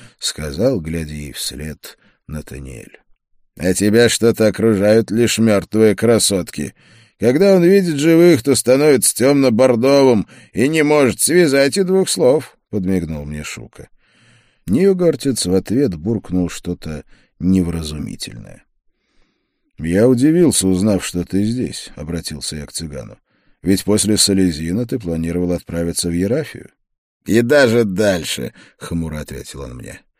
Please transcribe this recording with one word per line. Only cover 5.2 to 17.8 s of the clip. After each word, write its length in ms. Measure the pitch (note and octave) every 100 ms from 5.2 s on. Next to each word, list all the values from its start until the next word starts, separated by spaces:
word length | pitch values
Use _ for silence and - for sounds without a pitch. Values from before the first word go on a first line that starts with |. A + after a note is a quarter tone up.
| A#2 -
мёртвые 580 | A2+ G2+ E2+ G#2+ A2 G2
красотки. 800 | A2+ A2+ - G2 D#2 - C2+ - _ _ _ _
Когда 360 | A#2 C#3 G3 F#3+
он 80 |
видит 340 | E3+ G3+ F3+ D3
живых, 440 | D#3 E3 F3 D3
то 140 | C#3 B2
становится 600 | - C3 D3+ C3 - -
тёмно-бордовым 1120 | B2+ C#3+ C3 A2 C3 A#2+ C3 C#3 C3+ A2 - - -
и 160 | - C3
не 160 | D#3+
может 380 | D3 D3+ C3 -
связать 560 | - E3+ E3 C#3 C#3 G3+
и 60 |
двух 260 | F3+ F#3+ F#3
слов», — 480 | - C3+ D3 - _ _
подмигнул 560 | G#2+ F#2 F#2+ D#2+ D#2 D2
мне 180 | D2+
Шука. 460 | D2 - A1+ - - _ _ _ _ _ _ _ -
Ньюгортец 800 | A#2 G3 F#3 F3 C#3 C#3 A#2+ F2
в 80 |
ответ 420 | F#2+ - A#2 C3+ E2
буркнул 540 | F2 A2+ - F2+ E2+
что-то 540 | - F2 F2 E2 D2+ - - _ -
невразумительное. 1200 | F2+ F#2 E2+ E2